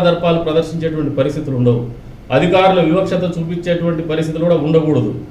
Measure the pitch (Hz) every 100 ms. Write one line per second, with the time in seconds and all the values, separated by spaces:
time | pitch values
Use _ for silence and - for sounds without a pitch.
0 | 170 170 170 165 160 160 156 165 160 156
1 | 135 127 147 151 139 127 123 117 - -
2 | - - - 123 175 185 190 185 156 185
3 | 180 175 175 165 165 170 175 170 170 160
4 | 156 160 160 160 175 160 147 160 151 131
5 | 107 - -